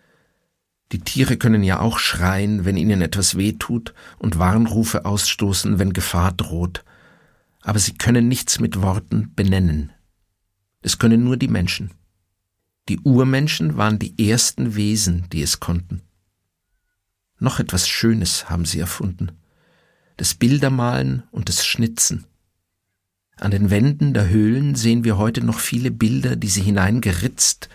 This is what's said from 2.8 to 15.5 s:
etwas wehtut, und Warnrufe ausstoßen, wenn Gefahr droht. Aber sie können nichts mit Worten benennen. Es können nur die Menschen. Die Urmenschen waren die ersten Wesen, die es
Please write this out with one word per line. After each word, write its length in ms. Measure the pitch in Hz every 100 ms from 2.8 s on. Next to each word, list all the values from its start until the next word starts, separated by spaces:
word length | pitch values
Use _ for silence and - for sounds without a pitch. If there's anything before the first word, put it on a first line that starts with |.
| 95 101
etwas 340 | 82 98 95 90
wehtut, 560 | 101 110 - 117 - - - -
und 200 | - 85
Warnrufe 680 | 90 107 113 104 113 107
ausstoßen, 760 | - 104 - - 101 95 104 101
wenn 140 | 98
Gefahr 400 | 92 - 87 90
droht. 520 | 90 - 85 87 90 - _ _ _ _ _ _ _
Aber 160 | - 107
sie 160 | -
können 340 | - - 120 117
nichts 320 | 127 - -
mit 200 | 117 95
Worten 500 | 98 92 - 110 107
benennen. 580 | - 98 95 90 76 73 - _ _ _ _ _ _ _ _
Es 160 | - -
können 260 | 117 113
nur 120 | 120 127
die 120 | 135
Menschen. 420 | 107 87 - 95 - _ _ _ _ _ _ _ _ -
Die 120 | 104
Urmenschen 760 | - 123 131 135 151 - 80 76
waren 220 | 104 107
die 320 | 113 - 104
ersten 460 | 120 - - 123 107
Wesen, 520 | 104 107 98 87 87
die 100 | 82
es 160 | 71